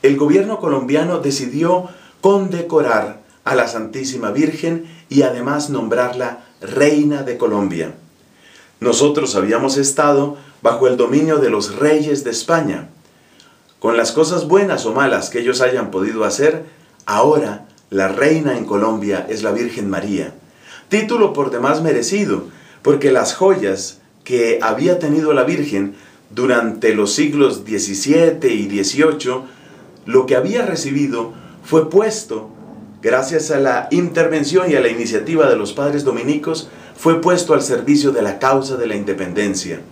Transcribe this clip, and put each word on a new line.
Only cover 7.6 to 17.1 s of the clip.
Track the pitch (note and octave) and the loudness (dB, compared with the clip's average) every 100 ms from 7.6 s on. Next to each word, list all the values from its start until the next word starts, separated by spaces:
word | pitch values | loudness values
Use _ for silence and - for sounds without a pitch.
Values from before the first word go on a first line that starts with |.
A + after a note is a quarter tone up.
| G2 E2 D#2+ - _ _ _ _ _ - _ _ | -2 -4 -6 -10 _ _ _ _ _ -20 _ _
Nosotros | A#2 A2+ D3 D3 - G2+ | 0 2 2 2 0 0
habíamos | G2+ A2+ C3+ C#3 | 0 0 0 0
estado | C#3 - D3 C#3 C#3+ - - - | 0 2 2 2 0 -6 -18 0
bajo | A#2 A#2 B2+ | 0 4 2
el | B2 | 2
dominio | A#2+ C#3+ D#3+ D3+ | 2 2 2 2
de | C3+ | 2
los | G#2 G2+ G#2 | 0 -4 0
reyes | D3+ D#3 D3 C#3 | 2 2 2 -2
de | A#2+ | -4
España. | A2+ - E3 C#3 F2+ - - _ _ _ _ - _ _ _ | -6 0 0 0 -6 -10 -20 _ _ _ _ -20 _ _ _
Con | A2 A#2 | 0 0
las | A2+ | 0
cosas | D3+ D#3 F3 D3 | 0 0 0 2
buenas | F#3+ G3 D3+ A2+ | 2 2 -2 -2
o | |
malas | A2+ C3+ G2+ - | 0 0 0 -4
que | A#2+ | -4
ellos | A#2+ B2 | -2 0
hayan | B2+ B2+ G2+ | 0 0 -2
podido | F#2+ G#2 A2+ | -4 -4 -2
hacer, | G#2 A2+ D3 E3 - - _ _ | -2 2 0 0 -10 -20 _ _
ahora | - | -4